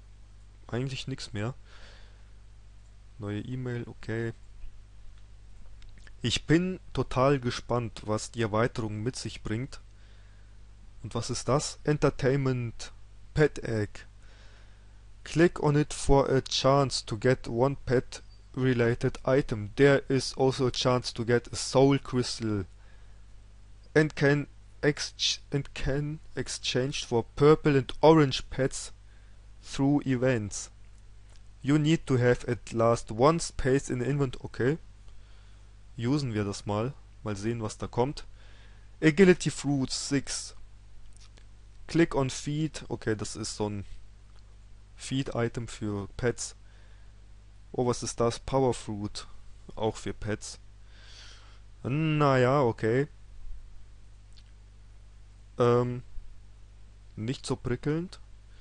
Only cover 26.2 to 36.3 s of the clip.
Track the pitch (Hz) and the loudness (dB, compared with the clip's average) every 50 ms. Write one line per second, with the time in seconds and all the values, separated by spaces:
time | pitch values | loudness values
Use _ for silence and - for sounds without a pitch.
26.2 | - - - 135 123 - - - - - - 123 127 139 147 - - - 123 117 | -10 -10 -8 -8 -8 -6 -8 -6 -6 -2 0 0 0 0 -2 -4 -4 -2 -2 -2
27.2 | 110 - - - 143 147 156 156 - 156 143 135 123 - - - - 151 160 160 | -2 -2 0 6 8 8 8 8 6 4 4 4 2 0 -2 6 8 8 10 10
28.2 | 147 135 127 - - - - - 131 143 - - - - - - - - - - | 8 6 2 -2 -6 -6 -4 -2 -2 -2 -2 -6 -10 -10 -14 -18 -20 -20 -20 -20
29.2 | - - - - - - - - - - - - 139 139 147 143 - 131 131 120 | -20 -20 -20 -20 -20 -20 -20 -18 -16 -10 -2 0 2 4 4 2 2 0 0 2
30.2 | 127 131 127 113 104 101 - - - - - - - - - - - - - - | 2 2 2 2 0 -4 -6 -8 -10 -12 -16 -20 -20 -20 -20 -20 -20 -20 -20 -20
31.2 | - - - - - - - - - 127 147 156 147 151 165 160 - - 135 120 | -20 -20 -20 -18 -18 -20 -18 -8 0 2 4 4 6 4 4 2 4 2 2 4
32.2 | 120 123 120 - - - 120 104 - - - 113 113 117 117 113 - - 113 104 | 6 6 4 4 2 -2 -4 -4 -4 -4 0 4 4 6 4 4 0 -6 0 4
33.2 | 127 151 165 165 - - - - - 135 131 139 - - 127 123 120 127 143 143 | 6 6 6 4 0 -4 -4 -2 2 2 2 2 2 0 -2 -2 0 0 0 0
34.2 | 139 127 - - - 110 - - 110 131 156 170 - - - - - - - - | 0 -2 -2 -6 -10 -10 -4 0 2 2 2 0 -4 -12 -18 -18 -18 -18 -16 -16
35.2 | - - - - - - - - - - - - - - - - 117 120 143 151 | -18 -18 -20 -20 -20 -20 -20 -20 -20 -20 -20 -20 -20 -16 -8 -4 0 0 0 0
36.2 | 139 123 | 0 0